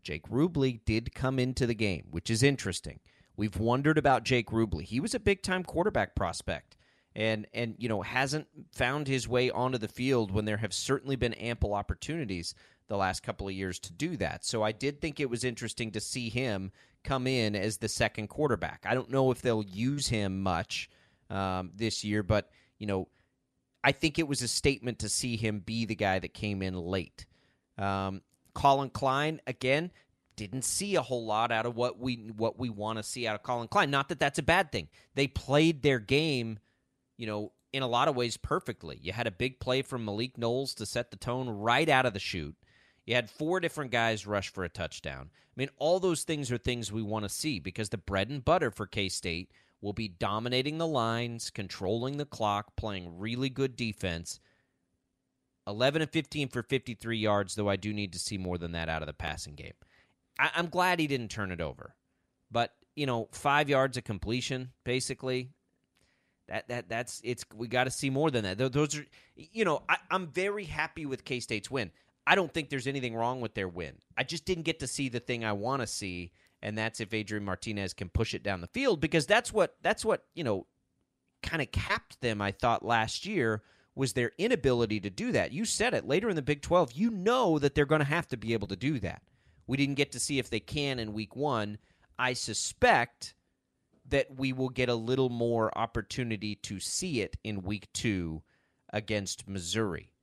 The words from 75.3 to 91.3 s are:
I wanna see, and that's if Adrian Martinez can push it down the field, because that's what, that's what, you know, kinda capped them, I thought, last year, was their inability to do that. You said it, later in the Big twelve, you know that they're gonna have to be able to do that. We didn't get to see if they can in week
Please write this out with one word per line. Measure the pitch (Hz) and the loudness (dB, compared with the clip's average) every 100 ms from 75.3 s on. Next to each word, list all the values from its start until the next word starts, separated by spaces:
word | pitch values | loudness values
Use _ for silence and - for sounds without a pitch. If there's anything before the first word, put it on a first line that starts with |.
| 120 | -4
I | 113 | -2
wanna | 104 110 139 110 | -2 -2 -2 -2
see, | - 98 90 87 _ _ _ | -4 -6 -6 -10 _ _ _
and | 107 107 | -6 -2
that's | 110 - | -4 -4
if | 107 | -4
Adrian | 110 104 107 101 | -4 -2 -4 -2
Martinez | 90 - 104 95 | -4 -4 -4 -4
can | - 92 | -6 -4
push | - 113 | 0 0
it | - | -2
down | 101 95 | -4 -4
the | 85 | -4
field, | 233 269 165 | -2 0 2
because | 156 165 143 | 2 2 6
that's | 214 240 | 4 4
what, | 214 170 _ | 2 2 _
that's | 170 214 | -2 0
what, | 220 190 _ | 2 0 _
you | - | -4
know, | 139 98 - _ _ _ _ _ _ _ | 0 0 -2 _ _ _ _ _ _ _
kinda | - 160 131 | -4 -2 0
capped | - - 214 _ - | -2 0 -2 _ -4
them, | 123 104 | -2 0
I | 101 | -2
thought, | 98 120 113 | 2 2 2
last | 107 117 110 - 185 | 2 2 2 -4 -4
year, | 208 117 107 _ _ _ - | 0 2 0 _ _ _ -4
was | 131 | -2
their | - 120 - | 0 -2 0
inability | 208 233 135 120 113 107 | 0 4 4 4 2 0
to | 98 | -4
do | 95 240 | -4 0
that. | 143 85 | 2 0
You | 139 226 | -2 -2
said | - 233 | 0 2
it, | 147 104 | 0 0
later | 156 226 | 0 2
in | 165 | -2
the | |
Big | 131 147 | 0 -2
twelve, | - 175 143 | 4 4 4
you | 120 233 | 2 0
know | 208 190 254 220 156 | 2 2 4 6 6
that | 139 - | 4 4
they're | 139 | 4
gonna | 156 | 6
have | 143 160 - | 4 2 0
to | 120 | -6
be | 110 | 0
able | 113 98 | 0 0
to | 95 | -2
do | 131 143 | -2 0
that. | 92 - _ _ _ _ - | -4 -8 _ _ _ _ -4
We | 135 | 0
didn't | 139 143 | 2 2
get | 139 | 0
to | - | -2
see | - 139 | -2 0
if | 120 | 0
they | 110 | -4
can | - 147 143 127 | -2 -2 -2 -2
in | 110 | -4
week | 107 107 | -6 -8